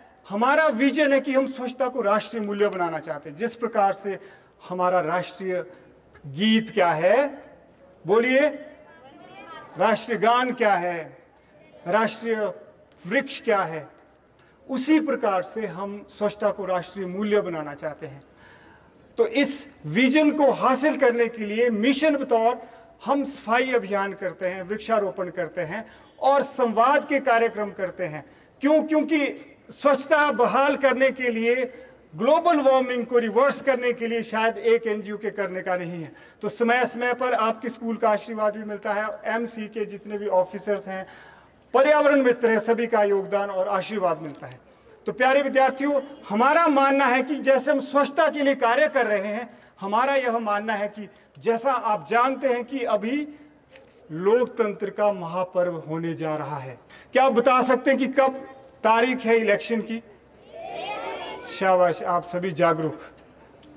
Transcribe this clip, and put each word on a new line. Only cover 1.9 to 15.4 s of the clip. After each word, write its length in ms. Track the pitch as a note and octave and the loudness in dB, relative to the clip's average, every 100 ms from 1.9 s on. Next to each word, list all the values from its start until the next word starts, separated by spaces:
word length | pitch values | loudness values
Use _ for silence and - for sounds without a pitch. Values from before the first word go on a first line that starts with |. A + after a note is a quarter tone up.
| C4 | -2
राष्ट्रीय 420 | G3+ G#3 - A#3 | 0 0 -2 -6
मूल्य 240 | G3+ G3+ G#3 | -4 0 0
बनाना 300 | F#3+ E3+ D#3+ | 0 -4 -4
चाहते 300 | D#3+ D3 D#3+ | -8 -10 -10
हैं। 80 | D3 | -6
जिस 180 | A3+ - | -6 -4
प्रकार 380 | A3+ A3 G3 | -4 2 0
से 240 | F#3+ G3+ F#3 - - _ _ - | 0 -6 -10 -12 -20 _ _ -8
हमारा 300 | F3+ F3+ F#3 | -2 2 2
राष्ट्रीय 640 | D#3 F3+ F3+ - F#3+ F3+ D#3+ - - _ _ - C#3+ | 2 -2 -4 -8 -4 -4 -6 -14 -20 _ _ -20 -12
गीत 420 | C3+ G#3+ A3+ A3 | -2 2 2 0
क्या 220 | A3+ F3 | 0 2
है, 340 | D#3 F3+ A#3+ C#4+ - - - _ _ - - D#3 | 4 4 4 2 -4 -20 -20 _ _ -20 -8 0
बोलिए, 420 | A3 B3+ B3+ D4 - - - - - - - - - - - - - | 2 4 4 2 0 -14 -20 -20 -20 -20 -20 -20 -20 -18 -18 -10 0
राष्ट्रीय 380 | G3+ G#3+ - G#3 | 0 0 -4 -2
गान 340 | G#3+ A#3+ B3+ | 2 2 0
क्या 200 | A3+ A3 F#3 | 0 0 0
है, 420 | F3 E3+ D3 - _ _ _ - _ - E3+ | -2 -8 -12 -18 _ _ _ -20 _ -14 -2
राष्ट्रीय 680 | G#3 A3 - A#3 A3 G#3 - - - _ _ E3+ | 0 0 -4 -6 -4 -4 -8 -18 -20 _ _ -4
वृक्ष 340 | B3+ C4+ - | -2 -2 -6
क्या 200 | A#3 G3+ | -2 -2
है, 240 | E3 D#3+ C#3+ - _ _ _ _ _ _ - | -2 -8 -12 -20 _ _ _ _ _ _ -8
उसी 320 | C4 C4+ D#4 | -4 2 2
प्रकार 420 | D4 - A3 F#3+ | 2 -2 0 -2